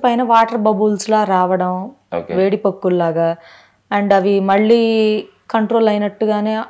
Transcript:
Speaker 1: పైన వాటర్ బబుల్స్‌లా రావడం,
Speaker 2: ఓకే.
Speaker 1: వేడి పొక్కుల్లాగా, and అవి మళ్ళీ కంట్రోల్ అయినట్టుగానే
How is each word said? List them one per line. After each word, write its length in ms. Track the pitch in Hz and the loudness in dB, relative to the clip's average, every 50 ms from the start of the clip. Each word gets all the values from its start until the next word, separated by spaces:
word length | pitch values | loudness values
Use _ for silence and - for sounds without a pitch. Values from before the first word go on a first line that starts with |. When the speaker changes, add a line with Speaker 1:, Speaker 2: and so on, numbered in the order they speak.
| - | 0
Speaker 1:
పైన 180 | 247 233 233 254 | 0 0 0 0
వాటర్ 360 | 233 233 226 226 226 233 233 | 2 4 4 2 2 0 0
బబుల్స్‌లా 640 | 208 220 214 190 214 214 208 190 - - 214 214 214 | 0 0 0 2 0 0 0 -2 -2 -2 0 0 0
రావడం, 680 | 190 190 185 180 180 190 180 180 180 185 185 190 254 - _ _ _ - | 0 0 0 0 0 0 -2 -2 -4 -4 -6 -8 -12 -14 _ _ _ -8
Speaker 2:
ఓకే. 180 | 170 170 - 175 | -8 -6 -4 -2
Speaker 1:
వేడి 220 | 180 190 196 190 | 0 0 0 0
పొక్కుల్లాగా, 800 | 208 - 202 190 196 - 185 180 175 170 165 160 165 165 165 165 170 - - - - - _ _ _ _ - - 202 | -2 -2 -4 -4 -2 -2 -2 0 0 0 -2 0 0 -2 -2 -2 -4 -10 -20 -20 -20 -20 _ _ _ _ -6 -4 -2
and 140 | 202 196 196 | 0 2 2
అవి 280 | 196 185 202 202 196 | 2 2 2 0 0
మళ్ళీ 840 | 190 190 196 202 214 214 233 233 226 226 226 220 220 214 214 214 - - _ _ _ - | 2 2 2 2 4 4 4 4 2 2 2 2 2 0 0 -2 -4 -10 _ _ _ -6
కంట్రోల్ 380 | - 226 214 190 226 226 220 214 | -4 -2 -2 0 0 2 2 2
అయినట్టుగానే 760 | 208 208 208 208 202 - 220 214 214 208 208 214 214 220 226 | 2 0 -2 -4 -4 -4 -2 -2 -2 -2 -2 -2 -4 -6 -8